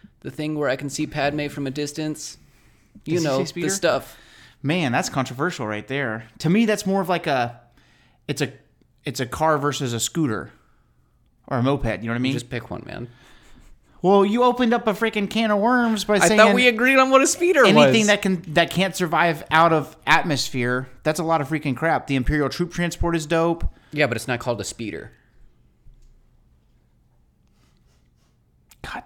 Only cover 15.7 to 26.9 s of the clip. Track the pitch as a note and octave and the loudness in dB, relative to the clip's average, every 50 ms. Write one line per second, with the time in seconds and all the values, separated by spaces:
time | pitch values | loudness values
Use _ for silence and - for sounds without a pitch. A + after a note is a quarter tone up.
15.7 | B3+ B3 A#3+ A3+ A3 G3+ F#3 - G#3+ F#3+ F3 F3 G#3+ G#3+ A3 A3 - B3 B3+ B3 | 2 2 2 0 0 -2 0 2 2 4 4 4 6 6 6 6 6 6 4 4
16.7 | A3+ G#3+ B3 C4 C4+ C4 C4 C4 C4+ C4 C4+ C#4 - - F4 F4+ F4 C#4 A#3+ F#3+ | 4 4 2 4 6 4 6 6 6 4 4 4 0 0 0 2 4 6 6 6
17.7 | D#3 D3+ D3 C3+ C3 A3 G#3+ G#3 G#3 G#3 - F#3+ F#3+ E3 - D#3 D3+ F3 E3 - | 8 8 6 6 6 4 4 4 2 2 2 -2 -2 -2 -4 -2 0 0 2 2
18.7 | - F3+ F#3+ F#3 - - F3+ D3+ E3+ D#3 F3 E3+ D#3 D3 - - D#3 D#3+ E3+ E3 | 0 -2 -2 -2 -2 -4 -4 0 2 2 2 2 0 -2 -2 2 4 6 6 6
19.7 | D#3+ D#3 D3 - - - - - D#3 E3 - F3+ C#3+ - - - - B2+ A#2+ B2 | 4 2 0 -4 -12 -6 2 2 2 4 2 0 -2 -2 -4 -4 -4 -4 -2 -2
20.7 | B2 B2+ B2+ - - - - D#3 D#3 - D#3+ E3 E3 D#3 C#3 C#3 D#3+ D3+ D#3 C#3+ | -2 -4 -6 -8 -12 -6 -4 -4 -2 -2 0 0 0 0 0 -2 -4 -4 -4 -4
21.7 | B2+ - D#3+ E3 D3+ C3+ - - C#3 C3 B2 C#3+ D3+ D3 C#3+ C3 - - F3+ E3+ | -4 -2 0 0 0 0 -2 -2 -2 -2 0 0 0 0 0 -2 -2 -4 -6 -6
22.7 | - F3 F3 E3+ - - - E3+ E3+ E3 D3+ D3 E3 E3 E3 E3+ E3+ E3+ - - | -4 -4 -4 -4 -2 -2 -2 -2 -2 -2 -2 -2 0 0 0 0 -2 -2 -4 -6
23.7 | - _ _ - - D3+ D3 A2+ A#2 A2 - C3+ B2 A#2 - B2+ A#2+ G2+ F#2+ - | -6 _ _ -8 -2 -2 0 0 -2 -4 -4 -6 -6 -4 -4 -6 -6 -6 -6 -10
24.7 | - - A#2 G2+ E2+ D2 - - - _ _ _ _ - - - _ _ _ _ | -10 -10 -10 -10 -10 -10 -14 -16 -20 _ _ _ _ -20 -20 -20 _ _ _ _
25.7 | _ _ - - - - - - - _ _ _ _ _ _ _ _ _ _ _ | _ _ -20 -20 -20 -20 -20 -20 -20 _ _ _ _ _ _ _ _ _ _ _
26.7 | _ _ _ _ | _ _ _ _